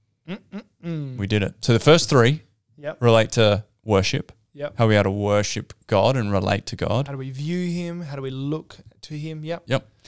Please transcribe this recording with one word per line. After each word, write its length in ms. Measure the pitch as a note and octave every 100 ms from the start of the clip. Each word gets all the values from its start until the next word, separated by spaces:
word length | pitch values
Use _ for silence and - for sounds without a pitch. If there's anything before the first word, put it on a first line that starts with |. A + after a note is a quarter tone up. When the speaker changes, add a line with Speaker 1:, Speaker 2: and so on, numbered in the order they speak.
| _ _ -
Speaker 1:
Mm-mm-mm. 880 | G3 _ G3 - _ E3+ D#3+ C#3 B2
Speaker 2:
We 80 | G2+
did 160 | G#2+
it. 120 | G2 -
So 120 | -
the 60 | D3
first 280 | - E3 -
three 340 | C#3 A#2 D3+ _ _ _ _
Speaker 1:
Yep. 200 | D3 -
Speaker 2:
relate 300 | A#2+ A2+ G#2+
to 320 | - G#2+ G#2 - _
worship, 480 | - G2 F#2+ C3+ - _ _
Speaker 1:
Yep. 200 | C#3+ C#3+ -
Speaker 2:
how 100 | A2+
we 80 | G#2
are 60 |
to 60 | G2+
worship 600 | G2+ G#2 G#2 G2+ G#2 - - -
God 300 | G2 G#2 C3+
and 160 | G#2
relate 340 | G2+ G2 G2 -
to 100 | -
God. 300 | - A2 C#3+
Speaker 1:
How 60 |
do 60 | C3+
we 120 | C3
view 400 | C3 D3 F3+ F3+
him? 300 | F3 F3 F3
How 140 | D#3+ C#3
do 60 |
we 80 | C3+
look 480 | C3 C#3 D3+ - - _ _
to 160 | - D3+
him? 260 | D#3 D#3
Yep. 180 | D#3 E3+ -
Speaker 2:
Yep. 220 | B2+ - _